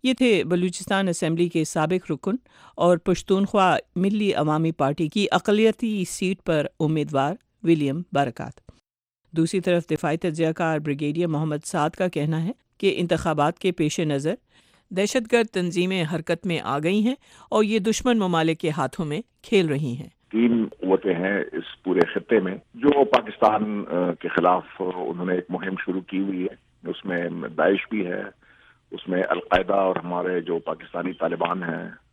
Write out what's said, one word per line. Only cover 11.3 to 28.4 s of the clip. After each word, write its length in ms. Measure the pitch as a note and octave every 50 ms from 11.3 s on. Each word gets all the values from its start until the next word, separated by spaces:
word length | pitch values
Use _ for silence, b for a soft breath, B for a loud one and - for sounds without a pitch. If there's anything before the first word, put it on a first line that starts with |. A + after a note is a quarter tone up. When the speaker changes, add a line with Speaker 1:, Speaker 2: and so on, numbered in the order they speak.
| D#3 D3 D#3+ D#3 D3 D3 -
Speaker 1:
سعد 240 | - - E3 D3 E3
کا 180 | - - F#3
کہنا 360 | F3+ - D#3 D3 D3+ D#3+ D#3+ E3
ہے 80 | F#3+ - _ _ _ _
کہ 160 | _ - G3 -
انتخابات 600 | - F3+ E3+ F3 D3+ - E3+ D#3 D3+ C#3+ D3+ - _
کے 120 | - F#3+
پیش 280 | F3 - D#3+ D3+ - -
نظر 360 | E3+ D3+ C#3+ C#3 C#3 D#3 G#3 - _ b b b b b b b b b
دہشت 440 | F#3+ F3+ G3+ G#3 - C4 A3 A3 A#3
گرد 140 | A#3 A3+
تنظیمیں 560 | A3 - F#3+ F3+ F3 D#3+ E3+ F3+ F#3 F#3+ F#3 E3 D3+ F3
حرکت 300 | D#3 D#3+ - E3+ E3 -
میں 140 | F#3+ E3 D#3 -
آ 160 | G#2+ C3+ D3
گئی 280 | D3+ E3+ G3 G#3+ G#3
ہیں 80 | A#3+ C4+ b b b b b b b
اور 140 | - G#3+ A3
یہ 160 | G3+ A3 A3
دشمن 400 | F#3 A3 G#3 - - B3+ A#3+ A3
ممالک 400 | G3 F3+ F3 E3 D#3+ D#3+ D#3+ -
کے 100 | - D#3+
ہاتھوں 360 | D3 D#3+ C3 C3 - - F3
میں 160 | D3 D3 F#3 A#3+ _ _ _
کھیل 260 | - - A3+ G3 E3+
رہی 280 | D#3 C#3+ C#3+ D#3 C3 A#2+ C3+
ہیں۔ 100 | D3 - _ _ _ _
Speaker 2:
تین 340 | - A2+ - A#2 A#2 A2+ A2
قوتیں 480 | - - _ - F#2 F#2+ - - G2 F2
ہیں 260 | E2 F#2 F#2+ G2+ F#2+ - -
اس 320 | - E2 - - - _ _
پورے 160 | F#2 F2+ F2+ E2+ - -
خطے 260 | F#2+ - - A#2+ G#2+
میں 160 | F#2 F2+ F#2+ - _ _ -
جو 320 | A#2 B2 D3 D3 C#3+ C3+
پاکستان، 760 | - C3 B2 A2+ A2 - - A#2 G#2+ G#2+ G#2 G#2+ G#2+ G#2 G#2 - -
آ، 200 | D#2+ F2+ F2+ F2 E2+ -
کے 80 | -
خلاف 360 | E2+ - F2 E2+ F2+ F2+ F2+ - - - -
انہوں 460 | F#2+ F2+ F2+ F2+ F2+ - E2+ F2 F2+
نے 80 | F#2 F2+
ایک 120 | F2+ F2+ -
مہم 260 | F2+ - - F#2+ F#2+ F#2 -
شروع 160 | - F2+ F#2+
کی 180 | F2+ - F#2+ F#2+
ہوئی 240 | G2 G2 F#2+ F2+ F#2
ہے، 460 | G2 - _ _ _ _ _ - E2+
اس 160 | F2 - -
میں 240 | G2 F2+ F2 F2 F2 E2+ E2+ D2 - D#2+
داعش 300 | D#2+ D#2+ F#2 G2+ G2 - -
بھی 180 | A2 G#2+ F#2
ہے، 400 | F2 F2+ G2+ G2 G2 _ b